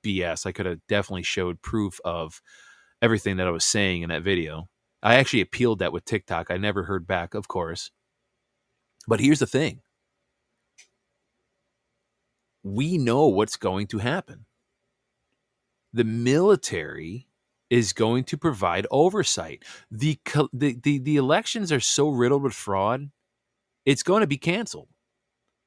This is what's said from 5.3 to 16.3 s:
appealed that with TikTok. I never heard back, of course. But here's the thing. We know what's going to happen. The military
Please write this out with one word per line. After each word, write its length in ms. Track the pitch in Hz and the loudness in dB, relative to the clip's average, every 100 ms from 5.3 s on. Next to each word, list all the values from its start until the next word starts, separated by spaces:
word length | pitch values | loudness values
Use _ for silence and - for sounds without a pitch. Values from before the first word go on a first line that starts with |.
| 120 | 0
appealed 380 | 90 - 120 104 | -2 0 0 0
that 140 | 90 | -2
with 120 | 90 | -4
TikTok. 460 | - 107 - 85 82 | -4 -6 -4 -6 -4
I 60 | 92 | -4
never 260 | 104 98 | -2 -2
heard 240 | 85 95 85 | -2 -4 -2
back, 280 | 92 85 | -4 -4
of 140 | 107 - | -8 -8
course. 420 | 95 82 85 - _ _ _ _ _ _ _ _ _ _ _ - | -6 -6 -8 -12 _ _ _ _ _ _ _ _ _ _ _ -2
But 140 | 110 | 2
here's 180 | 131 151 | 4 4
the 80 | 123 | 2
thing. 360 | 131 151 - _ _ _ _ _ _ _ _ _ _ - _ _ _ _ _ _ _ _ _ _ _ _ _ _ _ _ _ | 0 -2 -4 _ _ _ _ _ _ _ _ _ _ -20 _ _ _ _ _ _ _ _ _ _ _ _ _ _ _ _ _
We 340 | 98 101 151 175 | -8 -4 0 0
know 300 | 120 127 151 | 2 4 6
what's 300 | 95 107 - | 4 2 0
going 320 | 98 95 101 | -4 -2 -4
to 100 | 107 | -4
happen. 480 | 113 165 - - - _ _ _ _ _ _ _ _ _ _ _ _ _ _ | -2 -4 -6 -18 -20 _ _ _ _ _ _ _ _ _ _ _ _ _ _
The 120 | 113 | -2
military 1200 | 110 113 120 | 0 0 2